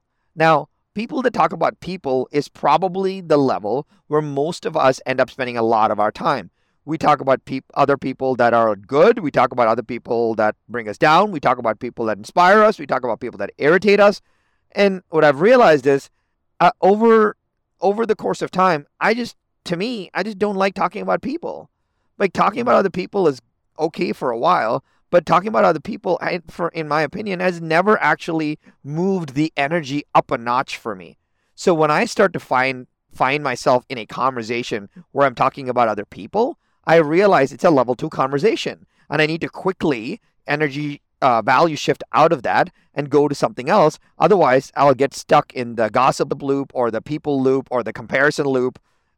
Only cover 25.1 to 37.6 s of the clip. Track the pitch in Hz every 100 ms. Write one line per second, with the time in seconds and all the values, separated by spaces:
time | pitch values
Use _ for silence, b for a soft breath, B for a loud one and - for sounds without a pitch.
25.1 | 175 165 165 208 220 196 156 - 220 190
26.1 | 170 165 175 - - 170 165 151 151 147
27.1 | 196 214 180 180 170 165 160 196 214 151
28.1 | 160 - 160 151 151 b b 135 151 190
29.1 | 190 151 127 156 - 139 175 135 143 -
30.1 | 151 - 131 117 123 - - 120 95 80
31.1 | _ _ _ _ - - 160 151 156 233
32.1 | - 196 117 - 131 131 127 127 _ _
33.1 | - 131 147 143 123 147 127 - 127 107
34.1 | - 127 123 110 120 123 113 101 B B
35.1 | 135 139 120 127 - 127 123 113 104 101
36.1 | - 104 202 262 - _ _ - 165 147
37.1 | 165 202 165 135 139